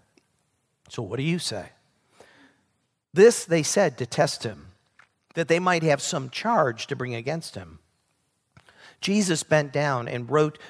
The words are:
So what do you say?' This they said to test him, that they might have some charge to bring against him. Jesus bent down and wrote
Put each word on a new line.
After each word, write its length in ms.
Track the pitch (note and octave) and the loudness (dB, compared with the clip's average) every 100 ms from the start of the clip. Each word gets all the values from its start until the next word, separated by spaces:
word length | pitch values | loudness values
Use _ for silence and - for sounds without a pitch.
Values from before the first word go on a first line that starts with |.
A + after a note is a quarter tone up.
| _ _ _ _ _ _ _ _ - | _ _ _ _ _ _ _ _ -16
So 120 | - | -10
what 140 | G#2 A#2+ | -8 -4
do 60 | |
you 160 | D3+ F3 | -4 -4
say?' 320 | - G#2 - _ _ _ _ _ - _ _ _ _ _ _ _ _ | -6 -8 -12 _ _ _ _ _ -20 _ _ _ _ _ _ _ _
This 320 | D3+ A3+ A3+ - | 6 6 6 2
they 160 | E3 | 0
said 340 | C#3+ G3 F3+ B2 | 2 2 0 0
to 80 | |
test 380 | B2 - D#3+ - | -4 0 0 -2
him, 300 | A2+ D2 D2+ - _ _ _ _ _ | -10 -12 -18 -20 _ _ _ _ _
that 140 | - E3 | -4 0
they 100 | E3 | 2
might 240 | F#3 E3+ | 2 2
have 200 | D#3+ C#3 | 2 2
some 260 | - D#3+ B2+ | 0 -6 -6
charge 580 | - G#3+ A3+ C#3 A2+ - | -6 0 2 2 -2 -8
to 80 | C#3 | -8
bring 180 | G2 | -6
against 400 | A#2 A#2 E3 - | -6 -6 -6 -8
him. 240 | G2+ E2+ E2 _ _ _ _ _ _ _ _ _ _ - _ | -14 -16 -20 _ _ _ _ _ _ _ _ _ _ -20 _
Jesus 420 | - G#3 F#3 D#3+ | -2 0 2 -2
bent 300 | - D#3 C#3+ | 2 2 2
down 340 | C#3+ D3 B2+ A#2+ | -2 -2 -2 -4
and 240 | A#2+ A#2+ | -8 0
wrote 280 | D3 D#3 D3+ | 2 2 -2